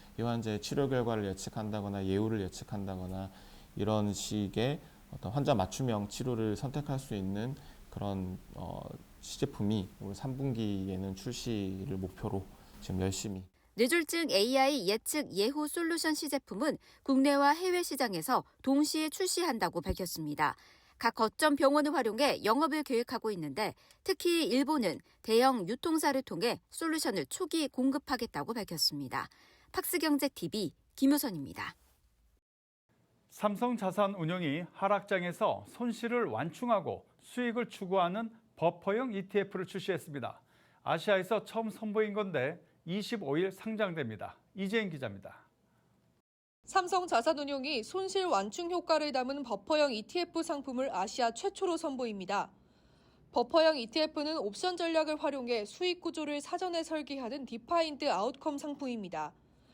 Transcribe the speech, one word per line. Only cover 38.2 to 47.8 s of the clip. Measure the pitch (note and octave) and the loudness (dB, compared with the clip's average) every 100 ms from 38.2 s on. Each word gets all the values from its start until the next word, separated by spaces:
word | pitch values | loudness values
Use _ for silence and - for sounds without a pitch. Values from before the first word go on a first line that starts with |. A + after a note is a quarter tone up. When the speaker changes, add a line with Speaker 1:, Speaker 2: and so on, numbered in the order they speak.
| A3+ - _ | -6 -10 _
Speaker 3:
버퍼형 | - E3 F3 G3 G#3+ C4 | 0 0 0 0 0 0
이티에프를 | G3 F#3+ G3+ G3 F#3+ F#3 | -4 0 0 0 -4 -6
출시했습니다. | F#3+ - E3+ - C#3 A2 - _ _ _ _ | -4 -2 -4 -4 -8 -8 -10 _ _ _ _
아시아에서 | B2 D#3+ G#3 F#3+ F#3 G#3+ | -2 0 4 2 4 0
처음 | G#3 A3+ A3 | 0 -4 -4
선보인 | F3 A3 G#3+ G#3+ | -6 -2 0 0
건데 | G3+ G3 D3 C3+ F3 _ _ | 0 -2 0 0 -4 _ _
이십오 | D#3+ G3+ - A3+ C#3 D3+ | -6 -4 -2 -4 0 0
일 | F#3+ | 0
상장됩니다. | F#3 A3 G#3+ G3+ E3 A#2 G#2+ - - _ | -4 -6 -2 0 -2 -6 -6 -10 -12 _
이재인 | - F#3+ A3+ G3+ | -6 -2 0 -2
기자입니다. | D3+ A#2+ F#2+ - - - _ _ _ _ _ _ _ _ _ _ _ - | -4 -8 -8 -14 -18 -20 _ _ _ _ _ _ _ _ _ _ _ -2
Speaker 4:
삼성자산운용이 | F#4+ F4+ F#4+ F4+ A#3 D4 D4 C#4+ C#4 C4+ C4 | 0 2 0 2 2 2 0 -2 -4 -2 -4